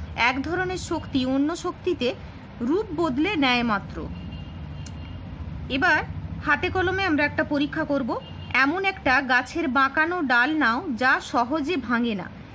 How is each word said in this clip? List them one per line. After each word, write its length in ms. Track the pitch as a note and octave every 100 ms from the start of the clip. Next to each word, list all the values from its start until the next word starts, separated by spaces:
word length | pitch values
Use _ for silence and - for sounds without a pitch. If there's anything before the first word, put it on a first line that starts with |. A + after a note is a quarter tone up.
| - -
এক 260 | A#3 C4
ধরনের 360 | D4 F4+ F#4 F4+
শক্তি 480 | - D#4+ - C4+ B3+
অন্য 300 | C4+ D4 E4+
শক্তিতে 580 | F#4 - F4+ E4 B3 - - - - -
রূপ 240 | A#3+ F4+ G#4+ D#4+
বদলে 400 | E4 B3 F4 F#4+
নেয় 280 | C4+ B3
মাত্র। 440 | A#3+ G3 - - D3 - - - - - - - - - - - - - - - -
এবার 340 | C4+ F4 D#4 - - - - D4+
হাতে 240 | C#4+ F4+
কলমে 360 | F#4 F#4 F#4+ F#4+
আমরা 200 | D4 D4
একটা 180 | D4+
পরীক্ষা 400 | D#4 D4 C#4+ D#4
করব। 360 | D4+ C#4 A#3+ G#4+ - - -
এমন 320 | B3 C4+ F4 G4
একটা 360 | F#4+ - C4
গাছের 460 | C4 B3+ C4 E4 D#4+
বাঁকানো 540 | C4 C4+ D4 D#4+ F4+
ডাল 340 | C4+ A#3+ C4 D#4
নাও, 280 | B3 A#3+ F#4 A3
যা 240 | B3+ E4
সহজে 580 | - C4+ A#3+ D#4 C#4 F4
ভাঙে 380 | A3+ A#3 A#3+ G3+
না। 140 | - - -